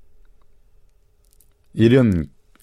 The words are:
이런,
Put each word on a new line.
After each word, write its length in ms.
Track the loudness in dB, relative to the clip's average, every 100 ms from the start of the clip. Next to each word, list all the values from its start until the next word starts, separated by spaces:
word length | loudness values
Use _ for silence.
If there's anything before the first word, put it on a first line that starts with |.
| -20 -20 -20 -20 -20 -20 _ _ _ _ _ _ _ _ _ _ _
이런, 560 | -2 0 2 0 -2 -8 _ _ _